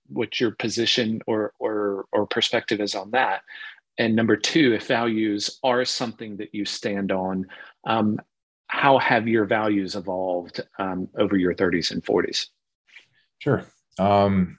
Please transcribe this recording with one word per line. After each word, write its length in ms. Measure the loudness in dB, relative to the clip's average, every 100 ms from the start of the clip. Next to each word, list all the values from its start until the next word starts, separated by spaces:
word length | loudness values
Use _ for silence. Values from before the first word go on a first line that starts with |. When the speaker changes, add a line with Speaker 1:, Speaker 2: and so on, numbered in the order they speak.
| _
Speaker 1:
what 320 | -6 -4 0
your 120 | -2
position 680 | -2 -6 -2 0 2 0 -2 -2
or, 260 | -2 -2 -4
or, 460 | -4 -2 -2 -4 -2
or 140 | -2 0
perspective 560 | 0 0 -2 -2 -2
is 140 | -2 -4
on 160 | -2
that. 300 | 0 0 -2 -8 -18 -16 -18 _ -2
And 180 | 2 2
number 220 | 4 2
two, 360 | 2 4 4
if 140 | 4 0
values 720 | 0 0 0 0 -2 -4 -4
are 220 | 0 0
something 540 | 0 -2 -6 -8 -12 -10
that 180 | -10 -6
you 80 |
stand 480 | -6 -4 -4 -2 0
on, 360 | -2 -2 -4 -6 -10 -20 _ -2
um, 320 | 0 2 -2 -6 _ _ _ -10
how 300 | 0 4 4
have 300 | 4 0 2
your 160 | 2
values 520 | 2 2 2 0 -2 -6
evolved, 640 | -6 -6 -2 -4 -6 -10 -12 -6
um, 320 | -6 -4 -6 -2
over 180 | 2 2
your 180 | 2
thirties 380 | 2 0 0 -2
and 140 | -6 0
forties? 440 | 0 0 -4 -8 _ _ _ _ -20 _ _ _ _
Speaker 2:
Sure. 260 | 0 0 0 _ _ -2
Um, 600 | 4 6 4 4 0